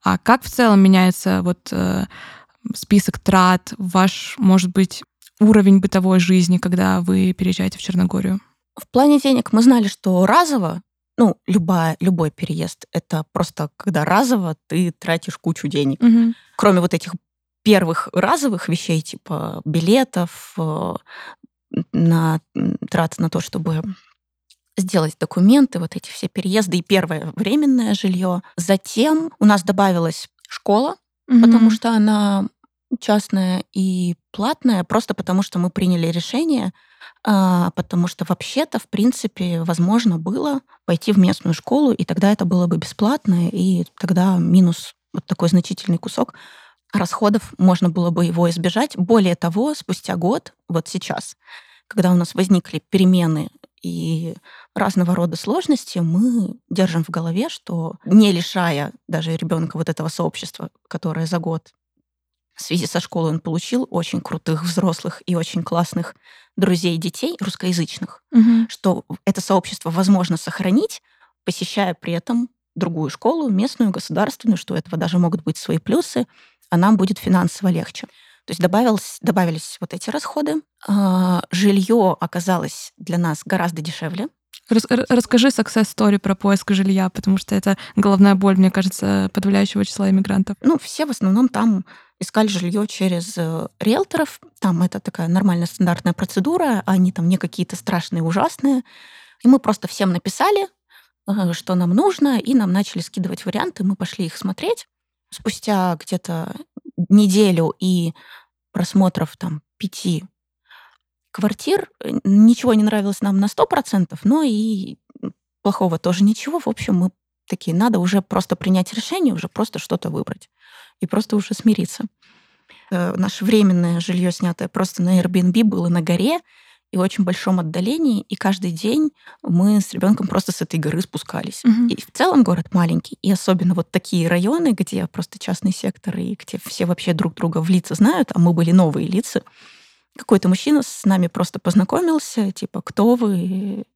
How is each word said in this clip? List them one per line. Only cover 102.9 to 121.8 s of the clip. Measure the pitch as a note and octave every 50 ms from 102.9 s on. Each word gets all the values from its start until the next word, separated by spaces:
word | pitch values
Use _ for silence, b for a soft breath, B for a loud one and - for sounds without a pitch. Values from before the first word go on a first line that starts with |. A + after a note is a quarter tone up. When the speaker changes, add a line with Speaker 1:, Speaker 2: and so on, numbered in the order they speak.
| - F3
Speaker 2:
скидывать | E3 - - G3+ F3+ F3+ F3 - -
варианты. | F#3 - G#3+ - F#4+ - - F#3+
Мы | F#3+ G3
пошли | - F#3+ - - - F#3
их | D#3+ -
смотреть. | - - F#3+ F#3+ - D4+ F#4+ A#4 - - _ _ _ _ _ _ _ _ _
Спустя | - - - A3+ - - - A3 G#3 F#3+ F#3 F3+ E3+ D#3
где-то | - - F#3 F3 _ - E3+ E3 D#3+ - - - D#4 _ _ - _ C4+ _ - F3 -
неделю | G3 G#3 G#3 G3 F3+ G#3 G#3+ G3 F3+ E3 E3 D3+ - _
и | - F#3 F#3 F3+ E3+ E3 b b b b b b b b _ _ _ _
просмотров | _ F#3+ F3+ - - G3 F#3+ F#3 - - E3 D3+ - _
там | - F3 D#3 D3+ _ _ _ _
пяти | - F#3 - - - F#3 E3+ D3 F#3 - _ _ _ _ _ _ b b b b b b b b _ _ _ _ _ _ -
квартир, | - G3 G#3 G#3 - - C#4+ F#4 G4+ F4 - _ _ -
э, | - - - _
ничего | G3 G3 G#3 G#3+ A3+ A#3+ - - B3 A3
не | G#3+ G#3+
нравилось | G#3+ A3 G#3+ G3 G3+ G3 -
нам | - G3+ G3 F#3+
на | G3 G#3+
сто | - - A#4
процентов, | - - D4 - - - G3 F3 - - - -
но | G3 C4 D#4
и | D#4 C4+ G#3+ G#3 G#3+ A3 A3 F#3+ F#3+ - - _ _ _ _ - - G3 - _ _ _ _ _
плохого | _ G3 G3 - G3 F3+ E3 D#3+
тоже | - F3 F3+ F3 G3+
ничего. | G3+ A3 - - C#4 D#4 E4+
В | - -
общем, | A3+ - - - F#3+
мы | F3+ F3+ F#3 _ _ _ _ _ _ _ _
такие: | - - - - D#3+
«Надо | F3 G#3+ B3 A3 F#3+
уже | F3 F3+ G3+ G3
просто | F#3 _ - - F#3 _ G3
принять | - - F#3+ F#3+ F#3 F3+ - -
решение, | A#3 - - E4+ F#4+ F4 C4 F#3
уже | E3+ - F3+
просто | _ - A3 - - -
что-то | - - F#3 F3+ - -
выбрать | D3+ D3 - - - _ - _ b b b b b b b b b b
и | G3+
просто | E3 - A3 A3 _ A3
уже | G#3 G3 - G#3
смириться». | - - A3 G#3 -